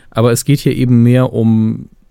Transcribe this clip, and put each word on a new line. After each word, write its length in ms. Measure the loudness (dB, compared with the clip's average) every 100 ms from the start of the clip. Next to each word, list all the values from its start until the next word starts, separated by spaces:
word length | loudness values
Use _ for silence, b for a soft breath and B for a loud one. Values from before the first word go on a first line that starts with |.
| b
aber 220 | -2 0
es 120 | 0
geht 160 | -2 -2
hier 140 | -2
eben 280 | -2 0 2
mehr 300 | 2 2 0
um, 560 | -2 0 0 -2 -4 -12 _ _